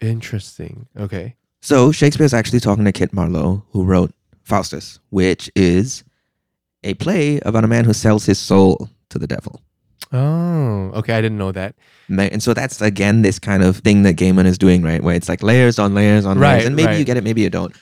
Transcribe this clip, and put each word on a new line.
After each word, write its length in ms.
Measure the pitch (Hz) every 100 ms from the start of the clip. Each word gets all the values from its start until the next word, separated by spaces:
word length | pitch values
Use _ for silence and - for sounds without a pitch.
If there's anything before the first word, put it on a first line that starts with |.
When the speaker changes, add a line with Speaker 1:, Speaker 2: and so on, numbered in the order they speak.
Speaker 1:
interesting. 880 | 113 113 117 107 - - 82 - 117 101
Okay. 380 | 101 95 101 - _ _
Speaker 2:
So 300 | - 139 131
Shakespeare's 420 | 151 147 143 151
actually 260 | 117 110 120
talking 240 | 110 101 104
to 60 |
Kit 220 | - 90
Marlowe, 500 | 95 82 87 76 101 -
who 120 | 101
wrote 300 | 92 90 90 - _ _
Faustus, 560 | - 101 - 76 - - _
which 400 | 98 92 92 - -
is 480 | 90 90 123 - - _ _ _ _ _ _ _
a 120 | 101 95
play 440 | 170 196 147 147 -
about 180 | 113
a 40 | 110
man 180 | 117 117
who 80 |
sells 320 | 107 113 107 -
his 140 | 98
soul 500 | - 98 95 - - _ _
to 100 | -
the 80 | 71
devil. 340 | 65 - - _ _ _ _ -
Speaker 1:
Oh, 800 | 127 143 165 175 165 131 101 95 104
okay. 220 | 110 113
I 40 |
didn't 160 | 110 107
know 140 | 95
that. 240 | 92 95 - _ _ -
Speaker 2:
Ma-, 160 | 95
and 180 | 98 107
so 120 | 123
that's, 260 | 113 131 -
again, 420 | 107 98 101 107
this 160 | 101 90
kind 220 | - 98
of 160 | 92 90
thing 240 | 104 101
that 120 | 101 82
Gaiman 300 | 92 95 92
is 120 | 90
doing, 240 | 95 90
right? 220 | 82 82
Where 100 | 85 87
it's 120 | 87
like 160 | 90
layers 340 | 104 123 123 113
on 140 | 101
layers 320 | 101 104 104 98
on 140 | 98
Speaker 1:
Right, 140 | -
Speaker 2:
layers. 120 | 127 -
And 100 | -
maybe 100 | -
Speaker 1:
right. 120 | -
Speaker 2:
you 40 |
get 140 | 135 123
it, 80 | 110
maybe 160 | 113
you 80 | 95
don't. 260 | 87 87 -